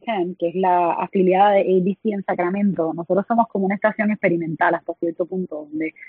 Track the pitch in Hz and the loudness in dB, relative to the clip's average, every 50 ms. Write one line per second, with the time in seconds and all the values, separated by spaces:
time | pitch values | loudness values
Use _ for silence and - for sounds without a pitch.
0 | - 240 226 196 175 180 180 - 175 170 170 185 190 185 180 175 175 165 - - | -6 -6 -4 -4 -4 -4 -4 -4 -6 -4 -2 0 2 2 4 4 2 0 0 -2
1 | 180 - - 202 185 180 185 185 202 208 202 196 185 170 185 185 175 202 190 _ | -4 -2 0 2 2 4 4 6 6 6 6 4 4 4 2 2 2 0 -2 _
2 | - 220 202 196 185 - 185 170 175 180 190 202 202 202 175 - 160 165 160 165 | -4 -4 -4 -4 -4 -4 -2 -2 -2 -2 0 0 0 0 0 0 -2 -4 -4 -6
3 | 170 - 180 196 202 - 240 233 226 - - 202 190 190 202 196 - 214 202 - | -4 -2 0 0 0 0 0 0 0 0 0 -2 -2 -2 -2 0 -2 -2 0 0
4 | 214 214 214 - - 190 175 170 165 160 160 - 175 170 170 170 - - 170 - | -2 -2 0 0 0 0 0 0 -2 -4 -2 0 0 0 0 -2 -4 -8 -8 -6
5 | - 170 165 - 180 160 185 185 185 - 156 151 - 294 311 311 156 160 - - | -6 -6 -4 -4 -6 -4 -4 -6 -6 -6 -8 -12 -12 -10 -8 -6 -6 -6 -8 -12
6 | - | -20